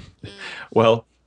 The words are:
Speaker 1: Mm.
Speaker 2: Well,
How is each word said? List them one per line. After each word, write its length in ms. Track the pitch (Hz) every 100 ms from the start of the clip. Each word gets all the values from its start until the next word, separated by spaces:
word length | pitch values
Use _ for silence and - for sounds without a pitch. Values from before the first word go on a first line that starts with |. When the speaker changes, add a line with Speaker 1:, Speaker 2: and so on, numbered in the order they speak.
| - _
Speaker 1:
Mm. 60 | 202 196 - - -
Speaker 2:
Well, 340 | 113 113 113 - _